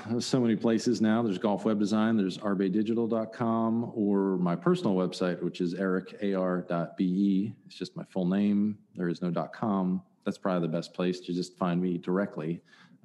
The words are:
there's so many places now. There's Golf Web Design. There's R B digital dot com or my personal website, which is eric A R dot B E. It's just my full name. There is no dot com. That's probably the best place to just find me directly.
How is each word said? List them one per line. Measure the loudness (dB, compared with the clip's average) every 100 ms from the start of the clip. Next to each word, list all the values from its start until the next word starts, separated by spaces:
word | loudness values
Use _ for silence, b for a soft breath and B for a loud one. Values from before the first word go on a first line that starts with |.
| -4
there's | -4
so | 0 2
many | 4 4
places | 4 2 2 2
now. | 4 4
There's | 2 0
Golf | 0 2 0
Web | 2
Design. | 2 2 2 2
There's | 0 -2
R | -2
B | 0 2
digital | 2 0 0 0
dot | -2 -4
com | -2 0 2 2 0 -2
or | 0 2 4 2 2
my | 0 2
personal | 2 2 2
website, | 2 0 0 -2 0
which | -4 -2
is | -2
eric | 0 0 0 -4 -6
A | -2
R | 0 0 -2 -2
dot | -4 -4 -2
B |
E. | 0 2 2 2 -2 -8 -16
It's |
just | -12 -10 -10
my |
full | -8 -2 0
name. | 2 2 2 0 -4 _ -6
There | -4
is | -2
no | -2
dot | -4 -6
com. | -4 -2 0 0 -2 -6 _
That's | -8 -4
probably | -2 0 0
the |
best | -4 -6
place | -4 -2 -2
to | -4
just | -4 -4 -4
find | -2 0
me | 0 -2
directly. | -2 -2 -2 -4 -6 -6 _ B B B